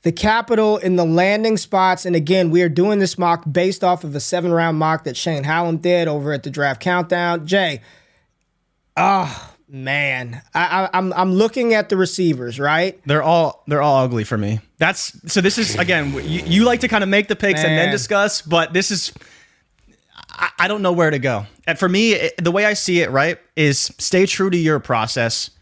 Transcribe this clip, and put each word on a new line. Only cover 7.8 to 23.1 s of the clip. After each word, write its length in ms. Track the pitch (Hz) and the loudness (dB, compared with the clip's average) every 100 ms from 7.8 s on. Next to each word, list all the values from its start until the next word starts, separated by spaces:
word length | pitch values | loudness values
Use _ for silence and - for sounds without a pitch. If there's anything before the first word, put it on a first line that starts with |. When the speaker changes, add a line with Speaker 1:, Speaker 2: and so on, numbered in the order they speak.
| - _ _ _ _ _ _ _ _ _ _ - | -12 _ _ _ _ _ _ _ _ _ _ 0
Speaker 1:
oh, 580 | 180 196 156 120 - _ _ | 2 2 -2 -10 -18 _ _
man. 760 | 139 131 143 143 127 123 120 _ | -12 -4 -2 -2 -4 -8 -14 _
I, 300 | 156 175 180 | -4 0 0
I, 60 | 185 180 | 0 -2
I'm, 160 | 190 | -2
I'm 200 | 175 190 | -2 0
looking 400 | 185 220 254 233 | 2 2 0 0
at 160 | 220 208 | 0 0
the 80 | 190 | 0
receivers, 640 | 180 - 175 135 120 120 | 0 0 0 0 -6 -4
right? 420 | 143 156 190 185 139 | 0 0 0 -4 -2
Speaker 2:
They're 160 | 151 | 0
all, 400 | 147 170 156 - - | 2 2 2 -4 -4
they're 160 | 147 | 0
all 220 | 147 135 | 4 4
ugly 220 | 131 120 107 | 2 -2 -2
for 120 | 110 | -4
me. 220 | 104 110 - _ | -2 -4 -8 _
That's, 420 | 160 196 - - - | -2 0 -10 -12 -4
so 80 | - | 0
this 160 | 277 - | 0 0
is, 160 | 220 | -2
again, 400 | - 175 170 143 | -2 0 0 -2
you, 300 | 139 151 170 165 | -6 -6 -6 2
you 180 | 180 233 | 4 4
like 160 | 240 | 2
to 60 | 254 | 0
kind 160 | 220 | 0
of 60 | 196 | 2
make 180 | 202 208 | 0 0
the 80 | 202 | -2
picks 260 | 202 160 | 0 0
and 80 | 165 | 2
then 160 | 156 180 | 2 0
Speaker 1:
Man. 40 | |
Speaker 2:
discuss, 520 | 202 120 202 208 - | -2 -2 0 0 -2
but 300 | 156 165 160 | 0 0 2
this 180 | 175 185 | 0 -2
is, 200 | 190 - - - - _ _ _ _ _ _ _ - - | -4 -6 -12 -20 -20 _ _ _ _ _ _ _ -20 -20
I, 200 | - 175 - | -8 -8 -2
I 80 | - | -2
don't 160 | 208 | 0
know 80 | 185 | 0
where 160 | 175 156 | 2 2
to 80 | 143 | 2
go. 300 | 131 110 104 _ - | -2 -2 -6 _ -6
And 140 | 156 | -2
for 100 | 185 | 0
me, 240 | 190 226 | 2 2
it, 220 | 196 160 - | 2 -2 -2
the 140 | 170 | -2
way 140 | 180 214 | 2 0
I 80 | |
see 280 | 202 - 175 | 0 0 0
it, 80 | |
right, 300 | 131 | 2